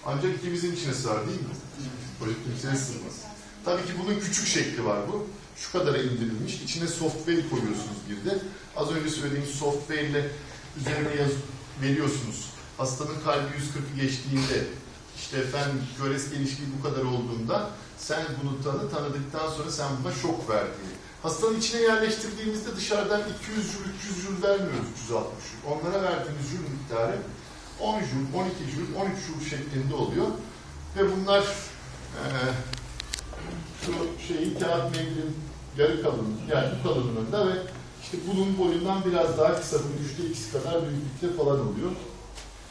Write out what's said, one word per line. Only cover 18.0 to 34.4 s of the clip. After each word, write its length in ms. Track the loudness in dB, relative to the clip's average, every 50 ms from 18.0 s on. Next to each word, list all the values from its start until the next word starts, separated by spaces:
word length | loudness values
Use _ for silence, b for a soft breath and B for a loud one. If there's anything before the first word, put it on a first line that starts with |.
| -4 -2 -2 -2 0 -2 -4 -2 -2
bunu 200 | -2 -2 0 0
tanı, 280 | 0 0 0 0 -2
tanıdıktan 580 | -2 -2 -2 -2 -2 -2 -4 -4 -4 -2 -2 -2
sonra 220 | -2 -2 -2 -2
sen 180 | -2 -2 0 0 0 0 0
buna 100 | -2 -2
şok 360 | 0 0 0 0 0 0 2
ver 140 | 2 2 2
diye. 320 | 2 -4 -6 -8 -10 -10 B B B B B -4
Hastanın 360 | -2 0 4 4 4 4 4
içine 220 | 2 2 4 6
yerleştirdiğimizde 960 | 6 6 8 6 6 4 2 2 -2 -4 -4 -2 -2 0 0 0 -2 -4 -4
dışarıdan 460 | -4 0 2 2 2 4 4 2 2
iki 300 | 2 0 -4 -6 -6 -2
yüz 200 | -2 0 0 0
jül, 80 | -2 -4
üç 300 | -4 -6 -6 -6 -4 -4
yüz 120 | -4 -4
jül 220 | -2 -2 -2 2 4
vermiyoruz, 460 | 4 4 4 4 0 0 -2 -2 -4 -6
üç 60 | -8
yüz 100 | -6 -2
altmış 340 | 0 0 0 -2 -6 -8 -10
jül. 260 | -10 -12 -8 -4 -4
Onlara 320 | -2 -2 0 0 0 2 2
verdiğimiz 440 | 2 0 0 -2 -4 -4 -4 -4 -4
jül 80 | -2 -4
miktarı 580 | -4 -4 -4 -6 -6 -4 0 2 2 2 2 -2 -4 -6 -10 B B B B B B B -8 -4
on 200 | 0 0 2 2
jül, 260 | 0 0 0 0 0 0 0
on 100 | 0 0
iki 300 | 0 0 -2 -4 -4 -2
jül, 200 | -2 -2 -2 -2
on 100 | 0 0
üç 140 | 0 0 -2 -4 -6
jül 220 | -6 -4 -4 -4
şeklinde 460 | -4 -4 -4 -2 -2 0 0 0 2
oluyor. 320 | 2 0 2 4 2 2 2 0 -2 B B B B B B B B -10 -6 2 4
Ve 180 | 4 4 4
bunlar, 260 | 2 6 8 8 8
e, 840 | 8 4 0 -4 -6 -8 -10 -12 -12 -12 -12 -12 -10 -10 -8 -4 -4 -2 0 2 2 2 0 0 -2 -4 -6 -6 -6 -10 -10 -10 -6 -6 -6 -6 -6 -8 -8 -8 -8 -6 -6 -6 -8 -8 -10 -6 -4
şu 80 | -2 -2 0 -2 -2 -4 -6 -4 -2
şeyin, 320 | 0 0